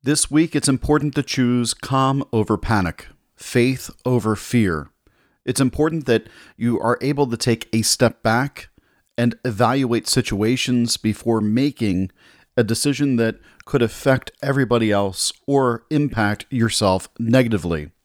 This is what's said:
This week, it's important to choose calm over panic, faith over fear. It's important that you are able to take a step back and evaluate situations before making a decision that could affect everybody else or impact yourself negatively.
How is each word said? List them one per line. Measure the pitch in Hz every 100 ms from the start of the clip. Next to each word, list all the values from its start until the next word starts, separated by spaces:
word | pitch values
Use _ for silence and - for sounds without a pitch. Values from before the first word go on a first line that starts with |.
| 123
This | 151 -
week, | 147 165 147
it's | 147
important | 131 - 151 147 147
to |
choose | 139 - 123 123 117
calm | - - 135 135 135 -
over | 113 104 104
panic, | - 107 87 - - - _ _
faith | - 123 123 131 - - 127
over | 123 107 104
fear. | - 123 101 78 69 _ _ _ _ _ -
It's | 131
important | 131 - 156 160 131
that | 113 - - - -
you | 117 113
are | 113 120
able | 135 143 139
to | 113
take | - 113 -
a | 113
step | 110 - 120 -
back | 113 113 139 - - _ _ _ _ -
and | 120 113
evaluate | 127 101 117 135 127 117 -
situations | - - 101 110 127 - 123 117 -
before | 107 104 117 113
making | 104 113 143 - 110 92 95 _ _ _ _ -
a |
decision | 110 113 143 139 143 120
that | 113 - - _ -
could | 131
affect | 113 - 143 131 - _
everybody | 139 139 120 120 113
else | 101 98 92 - - -
or | 139 127 117 _
impact | 156 147 - 104 104 -
yourself | 127 113 - 101 95 - -
negatively. | 113 127 120 104 85 80 73 _